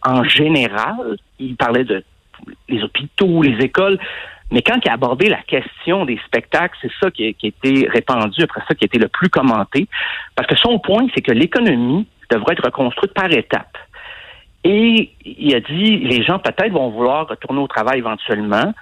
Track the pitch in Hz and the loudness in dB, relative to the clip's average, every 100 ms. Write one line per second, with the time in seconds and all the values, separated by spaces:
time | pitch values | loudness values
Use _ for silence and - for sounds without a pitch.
0 | 131 127 110 - 151 151 113 104 123 226 | 0 2 2 2 2 2 0 -2 -4 -4
1 | 240 202 _ - 131 123 123 123 123 98 | -6 -8 _ -12 -8 -2 0 0 0 -4
2 | - _ _ - - - - 117 104 - | -6 _ _ -20 -20 -16 -6 -4 -4 -6
3 | 143 - 196 165 143 110 127 - 196 190 | -6 0 2 4 4 2 0 2 2 0
4 | - - - - - 120 - 247 170 117 | -4 -14 -16 -16 -4 -2 0 0 0 0
5 | 127 127 214 - - 139 - - - 196 | 0 2 0 0 -2 -4 -4 -8 -2 -2
6 | 143 113 - 117 - - 180 - 185 - | 0 -4 -2 -4 0 -2 -2 -4 -10 -2
7 | 190 - 110 - 107 - 135 135 - 117 | -2 -2 -4 -4 -8 -2 2 4 4 0
8 | - 123 107 120 165 107 - - - 120 | 0 0 0 0 -2 -2 -4 -2 0 2
9 | 107 - 185 - 131 110 98 - 202 - | 0 0 0 2 2 2 0 -2 -2 -4
10 | - - - - - - 240 233 - 214 | -8 -8 -8 -4 0 2 2 2 2 2
11 | 254 - - 117 165 - 226 123 120 165 | 2 0 2 2 4 2 2 2 2 0
12 | 220 _ - 113 107 175 123 - 127 - | -2 _ -2 0 0 0 -2 0 -2 0
13 | 196 - 185 123 - 107 - - - - | -4 -2 0 0 0 -4 -6 -20 -20 -20
14 | - - - - _ _ 175 208 233 226 | -20 -20 -20 -20 _ _ 2 4 4 4
15 | - _ - - 147 123 127 160 214 208 | 0 _ -18 -4 0 0 0 0 2 2
16 | 127 123 110 185 - - 214 165 127 107 | 2 0 2 0 -2 -2 0 0 -2 0
17 | 120 147 156 107 - 135 139 113 110 131 | 0 0 -2 -8 -6 -4 -2 -2 0 0
18 | 117 107 - 104 104 104 175 220 | -2 -6 -4 -2 0 0 0 -4